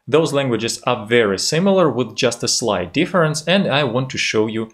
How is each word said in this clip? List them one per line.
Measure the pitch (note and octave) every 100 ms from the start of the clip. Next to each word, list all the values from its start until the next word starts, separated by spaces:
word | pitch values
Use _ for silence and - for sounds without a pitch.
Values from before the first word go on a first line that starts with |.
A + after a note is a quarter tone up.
| -
Those | C#3+ D#3+
languages | C#3 C3+ A2+ A2+ -
are | - A#2 G#2
very | A#2+ G#2+ F#2+
similar | - D#3 G3 F#3+ D#3+
with | A#2 A2+ G#2
just | B2 -
a | A#2
slight | - A2+ F#2+ F2
difference, | C3+ F3 F#3 D#3 D#3 -
and | F#3+ F#3
I | C3+ C#3
want | A#2+ C3
to | -
show | - A2 A2
you | A2 A2